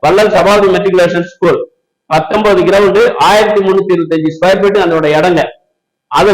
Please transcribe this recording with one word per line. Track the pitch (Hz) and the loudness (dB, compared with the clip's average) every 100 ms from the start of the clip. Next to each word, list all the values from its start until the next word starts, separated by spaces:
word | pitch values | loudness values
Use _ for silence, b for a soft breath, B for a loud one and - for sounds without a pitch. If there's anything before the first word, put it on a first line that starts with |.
வள்ளல் | 143 190 214 | -2 0 0
சபாபதி | 196 170 208 196 | 0 2 2 2
மெட்ரிகுலேஷன் | 180 190 180 175 175 175 | 0 0 0 0 0 -6
ஸ்கூல், | - 175 135 - _ _ _ _ | -4 -2 -2 -4 _ _ _ _
பத்தொன்பது | 156 156 214 208 185 | -4 -2 -2 0 2
கிரவுண்டு, | 170 196 202 190 240 - | 2 2 2 2 0 0
ஆயிரத்தி | 160 208 214 208 | 0 2 0 0
முன்னூத்தி | 190 190 185 | 0 0 0
இருபத்தஞ்சு | 175 156 160 156 | -2 -2 -2 -4
ஸ்கொயர் | 156 180 196 | -2 0 0
ஃபீட் | 196 202 | 0 0
அதனோட | 175 165 151 | 0 -2 0
இடங்க. | 151 175 165 - - _ _ _ _ _ | 0 0 0 -4 -8 _ _ _ _ _
அதை | 135 190 | -2 0